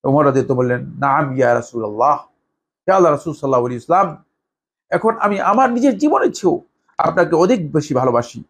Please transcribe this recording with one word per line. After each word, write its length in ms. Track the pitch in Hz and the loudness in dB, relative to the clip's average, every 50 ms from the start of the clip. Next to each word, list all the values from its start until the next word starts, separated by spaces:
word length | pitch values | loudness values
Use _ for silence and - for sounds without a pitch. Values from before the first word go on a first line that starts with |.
| - | 0
ওমর 220 | 139 139 147 147 | 0 0 2 2
রাদিয়াল্লাহু 340 | 143 127 135 123 - 135 123 | 2 2 0 0 0 0 0
বললেন, 220 | 127 120 123 120 139 - - | 0 -2 -2 -4 -6 -12 -8
"নাম 260 | 123 139 139 135 151 151 135 131 | -4 -2 0 0 0 -2 -2 -2
ইয়া 140 | 131 127 120 120 | 0 2 2 2
রাসূলুল্লাহ, 640 | 117 117 - 120 117 110 104 104 110 123 143 147 - - _ _ _ _ _ _ _ _ _ _ _ _ | 0 -2 -6 -8 -8 -8 -6 -2 0 2 2 0 0 -4 _ _ _ _ _ _ _ _ _ _ _ _
হে 40 | - | 0
আল্লাহ 200 | 190 190 175 165 | 2 4 4 4
রাসূল 220 | 147 143 - 165 139 | 2 0 -4 -8 -8
সাল্লাল্লাহু 320 | - - 135 131 123 120 | -6 -2 0 0 0 0
আলাইহি 160 | 123 123 120 | 0 -4 -8
ওয়াসাল্লাম, 280 | - - 170 185 196 170 147 - _ _ _ _ _ _ _ _ _ _ _ _ _ _ | -2 0 0 2 2 0 -4 -14 _ _ _ _ _ _ _ _ _ _ _ _ _ _
এখন 240 | - 175 - 226 214 220 | -4 0 0 0 -2 0
আমি 180 | - 208 208 190 | -2 -2 -2 0
আমার 280 | - 185 208 247 269 240 | 0 0 2 2 2 2
নিজের 260 | 240 233 240 277 233 | 0 2 2 2 2
জীবনের 340 | 190 294 302 311 - - 285 | 2 0 0 2 2 0 -2
চেয়েও 240 | - - - 175 147 - - _ _ _ _ _ _ | -4 -2 -2 -2 -2 -2 -8 _ _ _ _ _ _
আপনাকে 380 | - 147 160 165 180 170 156 165 | -2 -2 0 2 0 0 2 2
অধিক 240 | 156 175 190 254 208 165 143 113 | 2 4 2 2 0 -2 -2 -4
বেশি 200 | 151 139 - 147 | -4 -2 0 -2
ভালোবাসি।" 460 | 127 127 127 120 120 120 - - 117 - | 0 0 2 0 0 -2 -4 -12 -18 -18